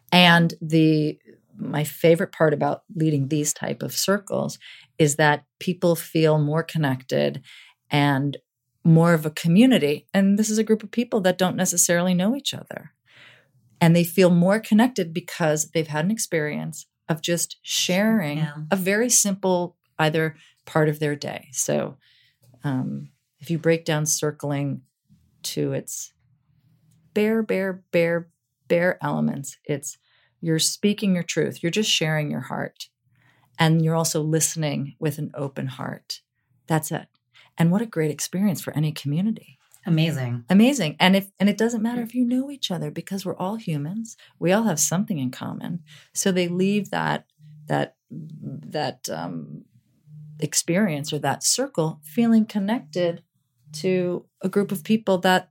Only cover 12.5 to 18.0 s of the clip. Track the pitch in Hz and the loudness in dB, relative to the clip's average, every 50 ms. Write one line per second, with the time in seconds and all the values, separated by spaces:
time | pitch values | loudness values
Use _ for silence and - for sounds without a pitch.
12.5 | - - - - - - - - _ _ _ _ _ - - - - _ _ _ | -8 -10 -10 -12 -14 -14 -14 -18 _ _ _ _ _ -20 -20 -20 -20 _ _ _
13.5 | _ _ _ _ _ - 170 165 170 175 170 170 - 196 180 175 180 175 175 190 | _ _ _ _ _ 4 6 6 6 6 4 2 4 4 6 6 6 6 4 4
14.5 | 202 220 220 - 214 214 240 254 254 - 170 165 160 170 165 - - - 170 151 | 2 0 0 2 4 4 4 4 2 -2 -6 -6 -6 -8 -8 -8 -4 0 0 2
15.5 | 151 151 - - - 165 151 - 147 151 165 196 226 220 - - 175 160 151 147 | 2 0 -2 -2 -2 -2 -2 -2 -2 -2 0 0 -2 -2 -4 -4 -4 -4 -2 -4
16.5 | 147 156 160 165 160 - - _ _ _ _ - 160 156 - 175 170 170 - - | -6 -6 -8 -8 -10 -14 -18 _ _ _ _ -6 -6 -4 -2 -2 -2 -2 -4 -6
17.5 | - - - - - - - - 180 190 | -10 -12 -10 -6 -4 -2 0 0 0 2